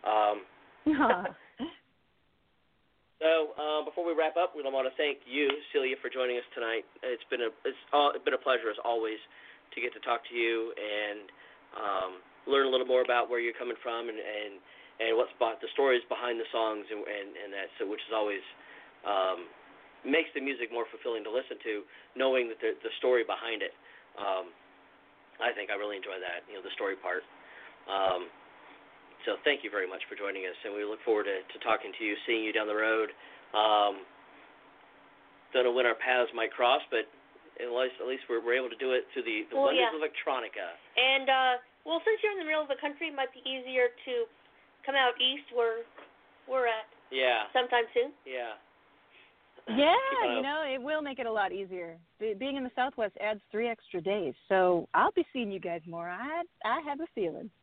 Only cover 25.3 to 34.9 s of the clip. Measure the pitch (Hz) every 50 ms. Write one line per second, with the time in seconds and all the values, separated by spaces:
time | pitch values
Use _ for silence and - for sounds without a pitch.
25.3 | - - 113 120 113 107 101 90 104 101 104 104 104 95 90 101 95 92 92 90
26.3 | 87 87 - - 104 95 92 95 - - 104 98 95 92 - 90 90 92 - -
27.3 | - - - - - - - - - - - 95 98 98 95 95 92 87 90 85
28.3 | - - - - - - - - - - - - - - - - - - - 113
29.3 | 104 - - 151 143 - - 104 101 101 92 90 95 - - - 104 101 101 101
30.3 | 98 98 95 92 87 - - 110 101 104 104 104 107 107 - 120 110 107 98 101
31.3 | 98 92 85 - - 110 - 120 110 107 - 101 92 - 113 107 104 101 - -
32.3 | 117 110 110 110 104 110 107 107 104 107 110 110 110 110 107 107 - - - -
33.3 | - - - - - 107 107 110 107 107 104 101 98 95 92 - - - - -
34.3 | - - - - - - - - - - - -